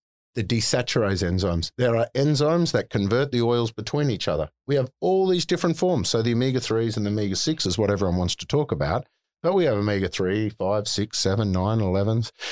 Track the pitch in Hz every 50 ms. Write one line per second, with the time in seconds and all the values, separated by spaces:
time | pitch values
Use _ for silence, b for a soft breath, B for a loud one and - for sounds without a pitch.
0 | _ _ _ _ _ _ - 123 104 90 123 113 110 - - 127 123 - - 135
1 | 110 98 98 87 95 87 87 92 95 92 85 85 85 - - - 123 123 117 113
2 | 117 - - 131 139 151 151 135 147 151 165 175 170 156 - 117 98 - - -
3 | 202 196 147 123 143 139 127 120 117 117 120 120 117 113 - - 104 - - 147
4 | 147 139 110 87 - - 80 76 78 - _ _ - - 139 139 127 117 _ -
5 | - 175 185 190 190 185 185 180 165 - 180 170 - 175 165 - 180 180 180 127
6 | 92 - - 117 107 120 117 117 127 135 127 131 120 - 110 113 113 117 110 113
7 | 104 101 104 107 104 101 95 - - 151 160 156 - 95 87 98 107 98 101 92
8 | 98 92 85 90 90 87 - - - - - 151 147 - - - 73 73 87 123
9 | 131 _ _ _ _ _ _ _ - 165 190 196 175 143 113 101 101 104 104 98
10 | 95 92 - - 95 92 98 104 110 107 110 - 92 92 104 107 104 - - -
11 | 101 107 - - - 98 95 107 110 101 92 92 92 101 110 113 107 92 90 98
12 | 101 107 110 117 110 - B B B B